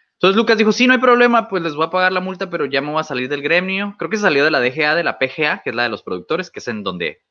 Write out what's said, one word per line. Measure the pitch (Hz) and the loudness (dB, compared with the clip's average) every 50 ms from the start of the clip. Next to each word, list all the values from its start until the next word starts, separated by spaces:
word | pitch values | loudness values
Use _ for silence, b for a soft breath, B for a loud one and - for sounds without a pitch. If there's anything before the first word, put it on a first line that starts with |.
| _ _ | _ _
Entonces | _ _ - 185 190 | _ _ 2 4 4
Lucas | 220 226 226 226 214 | 4 2 2 2 4
dijo, | 220 214 | 4 2
"Sí, | 214 - 247 | 2 4 4
no | 247 | 4
hay | 254 240 | 4 4
problema, | 254 254 240 240 240 240 240 233 220 226 | 4 4 6 6 6 4 4 2 0 -2
pues | 196 180 | -4 -4
les | 165 165 147 | -4 -4 -2
voy | 147 160 | -2 -2
a | 160 | -2
pagar | - 185 185 185 | 0 0 2 2
la | 190 185 | 0 0
multa, | 185 190 185 175 190 175 | -4 -4 -6 -8 -6 -6
pero | 170 165 147 | -4 -4 -4
ya | 135 135 135 | -2 -2 -2
me | 139 151 | -2 -2
voy | 151 156 | -4 -4
a | 151 | -4
salir | - 139 127 127 131 | -4 -4 -6 -4 -4
del | 147 143 | -4 -4
gremio". | 139 147 165 180 185 190 190 196 202 208 202 - | -2 0 0 0 0 -2 -4 -4 -6 -6 -6 -8
Creo | 175 165 | -6 -4
que | 208 208 | -2 0
salió | 208 185 147 139 139 | 0 2 4 4 4
de | 156 | 4
la | 156 139 | 2 2
D | 120 127 127 | 0 0 0
G | 151 151 | 0 0
A, | 151 156 | 0 0
de | 170 | 0
la | 170 135 - - | 0 -2 -2 -2
P | 131 127 | -4 -4
G | - - 151 | -2 -2 -2
A, | 151 185 208 | -2 -2 -4
que | - 135 | -6 -6
es | 113 | -4
la | 120 120 | -2 -2
de | 117 | -2
los | 110 98 | -4 -6
productores, | - - 92 90 87 - 156 175 180 - | -6 -8 -8 -8 -4 -4 -4 -4 -4 -8
que | - - | -14 -10
es | - 123 | -8 -8
en | 113 107 98 | -8 -6 -6
donde | 95 90 87 85 78 73 - _ _ | -6 -6 -4 -6 -6 -6 -10 _ _